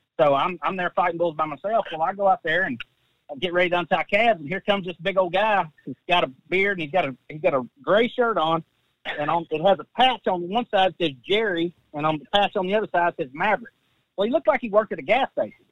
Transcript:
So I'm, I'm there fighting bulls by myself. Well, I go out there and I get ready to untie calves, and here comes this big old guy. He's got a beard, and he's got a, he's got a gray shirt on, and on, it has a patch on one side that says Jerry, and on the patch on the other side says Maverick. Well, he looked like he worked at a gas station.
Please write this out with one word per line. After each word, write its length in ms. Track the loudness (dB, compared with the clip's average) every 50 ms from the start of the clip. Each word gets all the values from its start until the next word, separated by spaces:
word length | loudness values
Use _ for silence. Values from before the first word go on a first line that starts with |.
| _ _ _ 2
So 160 | 2 4 4
I'm, 240 | 2 0 -2 -2 -4 -4
I'm 120 | -4 -4
there 160 | -2 -4 -4 -2
fighting 220 | 0 0 0 0 0
bulls 160 | -2 -2 -2
by 80 | -2 -4
myself. 400 | -4 -4 -6 -4 -2 -2 -2 -2 -2 -4
Well, 80 | -4 -4
I 120 | -4 -2
go 120 | 0 2
out 160 | 2 2 2 0
there 200 | -2 0 0 0
and 180 | -2 -4 -8 -12 -16 _ _ _ _ _ _ _ -16
I 40 | -10
get 160 | -6 -6 -2 0
ready 160 | 0 0 2
to 80 | 0 -2
untie 260 | 0 0 -2 -2 0
calves, 360 | 0 0 2 2 2 2 0
and 80 | -4 -6
here 140 | -8 -4 -2
comes 240 | -2 -2 -2 -2
this 100 | -6 -10
big 220 | -6 -6 -2 0 0
old 160 | 0 2 0
guy. 300 | 0 2 2 2 0 0 -2 -8 _ _
He's 100 | -14 -14 -12 _ 0
got 160 | 2 2 2
a 40 | 0 -4 -12 _ _
beard, 300 | -2 0 0 0 -2 -4
and 40 | -6
he's 80 | -2
got 140 | 0 0 0
a, 100 | 0 -4 -10 _ -16
he's 140 | -10 -2 0
got 100 | 2 2
a 80 | 2 -2 -4 -10 _ -2
gray 260 | 2 2 4 2 2
shirt 300 | 0 0 0 0 2 0
on, 260 | 0 0 0 -2 -4 -8 _ _ _ _ _ _ _
and 260 | -10 -8 -4 -2 -2
on, 160 | 0 -2 -2 -2
it 120 | -4 0 4
has 160 | 4 2 2
a 60 | 0 -6 _
patch 300 | 2 4 4 4 0 -2
on 220 | -2 -2 -2 -4 -2
one 180 | -2 -4 -2 0
side 240 | 2 2 2 2 2 0
that 60 | -2
says 100 | -4 -4 -6 -4 -2
Jerry, 460 | 0 0 0 0 0 -2 -2 -4 -4 _ _ _ -8
and 140 | -2 -2
on 120 | -2 -2 -2
the 60 | -4 0 2
patch 220 | 2 2 2 0
on 100 | -2 -2
the 80 | 0 0
other 140 | 0 0 0
side 220 | 0 0 0 0 0 -2
says 80 | -6 -8 -6
Maverick. 380 | -4 0 0 0 -2 -4 -10 -20 _ _ _ _ _ _ _ _
Well, 100 | -4 -2
he 60 | 0 0
looked 160 | 2 2 2
like 120 | 0 0 -2
he 80 | 2
worked 220 | 2 2 2 2 -4
at 60 | -8
a 40 | -2
gas 260 | 0 2 2 2 0 -2
station. 320 | -4 -6 -6 -8 _ _ _